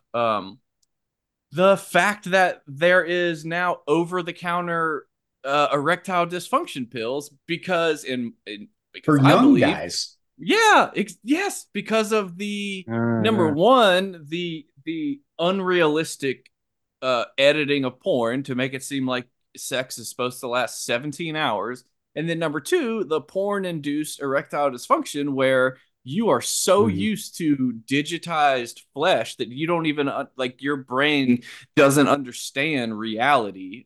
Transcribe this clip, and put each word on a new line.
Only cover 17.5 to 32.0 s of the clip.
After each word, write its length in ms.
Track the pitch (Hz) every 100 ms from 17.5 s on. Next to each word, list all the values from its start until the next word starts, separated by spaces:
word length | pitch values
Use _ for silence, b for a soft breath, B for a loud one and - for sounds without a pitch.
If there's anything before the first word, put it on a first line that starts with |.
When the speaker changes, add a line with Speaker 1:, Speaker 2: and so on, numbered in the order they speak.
| 151 139 143 131
Speaker 1:
of 140 | -
porn 440 | 196 139 117 131
to 120 | 139 123
make 180 | 131
it 100 | 131
seem 240 | - 139 131
like 200 | 123 - _ _ -
sex 420 | - 127 131 -
is 120 | 113
supposed 320 | - 123 127
to 60 | 127
last 360 | 123 113 - -
seventeen 500 | 120 147 143 170 156
hours. 480 | 147 104 107 123 _ _ _ -
And 120 | 165
then 120 | 165
number 200 | 165 151
two, 460 | - 359 240 226 170
the 160 | 156
porn-induced 960 | 139 190 202 202 185 165 143 147 151 -
erectile 480 | 143 135 143 151 143
dysfunction 640 | 123 - 294 - 147 143
where 440 | 135 131 131 131 131 b _
you 260 | 127 165 220
are 120 | 123
so 460 | - - - 190 208
Speaker 2:
Mm-hmm. 100 | 180
Speaker 1:
used 400 | 214 214 - -
to 360 | 160 139 127 113 110
digitized 960 | 139 147 170 170 160 143 131 120 - _
flesh 420 | 135 170 139 117 -
that 120 | 113
you 180 | 127 160
don't 180 | 170 160
even, 220 | 147 139
uh, 160 | 120 131 -
like, 260 | 127 131
your 160 | 135 143
brain 640 | 127 127 147 143 131 120 B B B -
doesn't 320 | 139 139